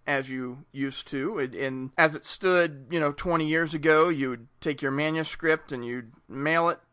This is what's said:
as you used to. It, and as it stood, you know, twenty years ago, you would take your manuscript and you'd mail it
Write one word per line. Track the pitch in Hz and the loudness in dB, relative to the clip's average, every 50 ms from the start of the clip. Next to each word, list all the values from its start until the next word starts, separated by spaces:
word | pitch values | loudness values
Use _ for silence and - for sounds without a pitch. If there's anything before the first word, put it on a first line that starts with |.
| _ | _
as | - 143 135 131 131 | -4 -2 -2 -2 -4
you | 131 131 127 123 127 135 143 - | -6 -8 -6 -8 -10 -12 -16 -14
used | - 139 139 139 131 - - - | -8 -6 -6 -6 -6 -8 -10 -8
to. | - 135 131 180 226 170 | -6 -4 -4 -4 -2 -4
It, | 135 131 120 | -4 -4 -4
and | 87 135 135 131 131 131 135 - - | -4 -4 -4 -4 -6 -8 -4 2 4
as | 160 156 151 | 4 4 2
it | 147 - - | -2 -8 -10
stood, | - - 190 185 180 175 170 165 147 135 135 131 | -8 -2 0 2 4 4 4 2 0 -6 -8 -4
you | 175 165 | -2 0
know, | 151 147 143 | 0 0 -2
twenty | - - 180 170 165 156 151 | -2 -2 0 0 2 2 2
years | 156 165 170 151 156 | 2 2 0 0 -2
ago, | 156 143 160 156 156 160 180 | 2 4 6 6 8 6 6
you | 165 139 135 131 | 4 0 -2 -2
would | 123 117 117 - _ _ | -4 -6 -10 -16 _ _
take | - 160 147 127 147 | -4 -4 -4 -2 -2
your | 139 | -2
manuscript | 135 143 151 156 160 160 156 151 - - 165 160 156 156 - - | 0 0 0 0 0 -2 -2 -4 -6 -2 0 2 2 2 0 -4
and | 143 123 120 | -8 -6 -6
you'd | 120 120 127 120 113 - - _ - | -6 -6 -6 -8 -12 -16 -20 _ -14
mail | 101 135 143 156 165 165 170 170 | -8 -4 0 2 2 4 4 2
it | - - _ _ | 0 -2 _ _